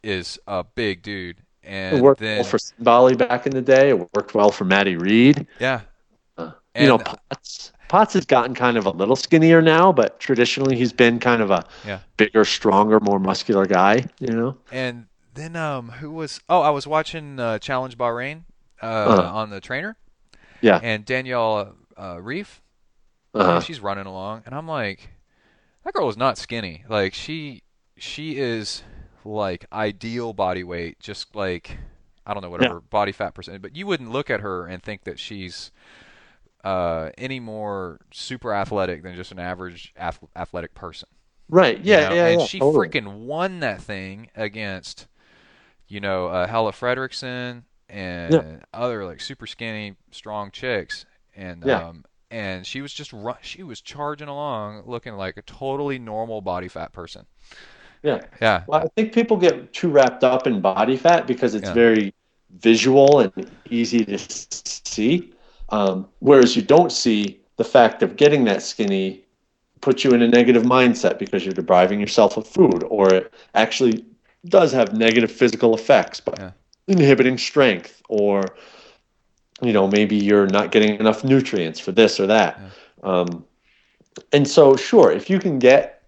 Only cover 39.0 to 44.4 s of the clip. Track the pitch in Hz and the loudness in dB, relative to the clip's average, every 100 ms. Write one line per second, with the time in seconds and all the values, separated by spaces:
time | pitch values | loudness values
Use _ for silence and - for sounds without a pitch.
39 | 90 90 90 92 87 90 90 87 - _ | -12 -16 -16 -14 -12 -10 -14 -18 -20 _
40 | 87 - - - 87 90 82 - 90 78 | -12 -12 -18 -16 -12 -12 -14 -16 -18 -18
41 | - _ _ _ _ 180 185 - 185 196 | -20 _ _ _ _ 2 2 0 2 2
42 | 151 170 170 170 143 190 139 151 87 147 | 4 2 2 2 -2 0 0 2 0 -4
43 | 101 101 120 151 190 180 135 98 - 101 | -8 -16 -12 -6 -6 -6 -8 -8 -12 -12
44 | 95 98 117 - | -12 -16 -20 -10